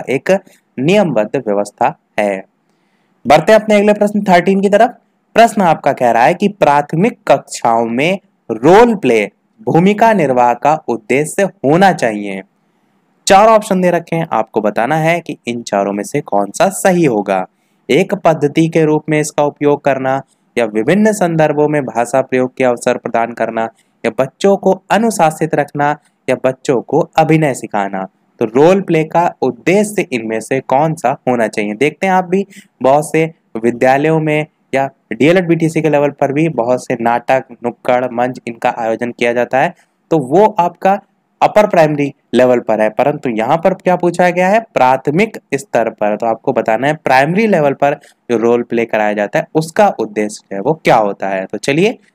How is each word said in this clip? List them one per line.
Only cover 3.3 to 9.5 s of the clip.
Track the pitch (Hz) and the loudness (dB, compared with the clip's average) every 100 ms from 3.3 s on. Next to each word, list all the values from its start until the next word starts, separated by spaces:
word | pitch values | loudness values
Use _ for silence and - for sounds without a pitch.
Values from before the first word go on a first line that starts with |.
| 151 160 | 2 4
हैं | 220 | 2
अपने | 214 208 | 4 2
अगले | 208 | 2
प्रश्न | 208 208 208 | 2 0 -2
थर्टीन | 202 180 175 196 | 2 2 2 0
की | 196 | 2
तरफ। | 202 240 - _ _ _ 208 | 2 2 -2 _ _ _ 2
प्रश्न | 226 214 | 2 4
आपका | 180 151 143 | 0 0 -2
कह | 127 123 | 0 0
रहा | 113 | 4
है | 135 | 2
कि | 180 202 | 2 -2
प्राथमिक | - 147 143 143 156 160 156 - | 0 2 2 0 -2 -2 -2 0
कक्षाओं | 139 - - 123 117 117 | 0 0 -4 0 0 -2
में | 117 156 190 - _ - | -2 -2 -2 -8 _ -10
रोल | 110 135 196 240 214 | 0 6 6 6 2
प्ले, | 127 113 98 - _ | 0 0 0 -6 _